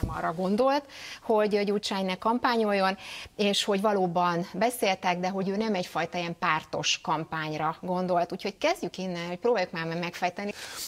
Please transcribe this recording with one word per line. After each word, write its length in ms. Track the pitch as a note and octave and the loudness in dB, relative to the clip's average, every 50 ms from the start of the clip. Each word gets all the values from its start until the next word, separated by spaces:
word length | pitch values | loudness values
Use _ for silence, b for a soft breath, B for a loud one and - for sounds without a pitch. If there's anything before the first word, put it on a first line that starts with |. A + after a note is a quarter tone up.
nem 100 | D#3+ - D#3+ | -4 -4 -4
arra 160 | E3 E3+ F3 E3 | -2 -2 -2 -2
gondolt, 520 | E3+ F#3 F#3 G#3 G#3+ B3+ C4+ C4+ D4 C#4+ - B B B B B B B | 0 0 2 4 4 4 4 4 2 0 -4 B B B B B B B
hogy 420 | - A3+ G#3+ G#3+ G#3 G#3 G3+ G3+ | 2 4 4 4 4 2 2 2
Gyurcsány 400 | G3+ G3+ G#3 - - G#3+ F#3+ F#3+ | 2 0 0 -2 -2 -2 -2 -2
ne 100 | F#3+ F#3 | -2 -2
kampányoljon, 840 | - - A3 A#3 A#3+ - C4 A#3+ A3+ A3 G#3 G3+ G3 F#3+ F#3+ G3 - B B B B B B B | 0 2 2 2 4 2 2 2 2 2 2 4 4 4 2 2 0 B B B B B B B
és 280 | - G#3 G3+ G3 - - | 0 2 2 2 2 2
hogy 160 | - G3+ F#3+ | 2 2 2
valóban 680 | G3 A3 G3+ G3 F#3 F3+ E3+ F3+ F3 F3 E3+ E3+ F3+ - - | 2 2 2 4 2 2 2 2 2 2 2 0 -2 -2 -2
beszéltek, 640 | F#3 A3 B3 B3+ - A3+ G3 F#3+ - - F#3 F3 F3 | 0 0 0 2 2 0 0 0 2 0 0 0 0
de 100 | F3+ F#3 | 0 -2
hogy 200 | G3 F#3+ F#3+ G3 | -2 -2 -2 0
ő 80 | G3 | 0
nem 180 | G#3 A3 A3 G3+ | 0 0 0 0
egyfajta 440 | F3+ F3 - - D#3 E3+ E3+ - F3+ | -2 -2 -2 -2 -4 -4 -2 -2 -4
ilyen 180 | F3 E3+ E3+ - | -4 -4 -4 -2
pártos 600 | F#3 E3+ D#3 D#3+ - - - D3 D3+ - - - - | 0 0 0 0 -2 -4 -6 -4 -2 -2 -2 -2 0
kampányra 760 | - D#3+ D3+ D#3+ - D#3+ D#3+ D#3 D#3 D3+ D#3 D#3+ D#3+ E3 - | -2 -2 -2 -2 -4 -4 -4 -4 -4 -2 -2 -2 -2 -2 -2
gondolt. 520 | - F#3 F3+ F3+ F#3 F3+ F3+ F3 E3+ - - | -4 -2 -2 0 0 2 2 2 2 0 -2
Úgyhogy 260 | - - G3+ G#3 - | -4 -6 -6 -4 0
kezdjük 400 | - D#4 - - - - - - | 0 0 0 0 -4 -8 -6 -6
innen, 280 | F#3 F#3 F3 E3+ E3+ | -6 -4 -4 -4 -4
hogy 120 | F3 F3 F3 | -6 -4 -2
próbáljuk 340 | - A#3 B3 G3 F3+ F3 - | 0 2 2 2 2 0 -2
már 140 | E3 E3 | -4 -4
meg 120 | E3 E3 F3 | -2 -2 -2
megfejteni. 540 | F3 E3+ - - F#3 F3 F3+ - G3+ G3+ G#3 B B B B B B | -4 -4 -4 -2 -2 -2 -2 -4 -6 -8 -8 B B B B B B